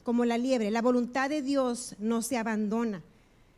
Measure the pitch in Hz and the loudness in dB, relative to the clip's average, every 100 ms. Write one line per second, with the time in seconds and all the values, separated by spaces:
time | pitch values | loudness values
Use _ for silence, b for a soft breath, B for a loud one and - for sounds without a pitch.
0 | - 233 240 233 254 254 208 226 233 247 | -2 2 2 2 2 2 2 2 2 2
1 | 240 269 269 302 262 277 254 240 - - | 2 -2 -2 -2 0 0 0 -2 -8 -6
2 | 214 233 220 247 226 214 214 220 233 190 | -2 0 0 -2 0 -2 0 0 -2 -4
3 | - b b b b | -12 b b b b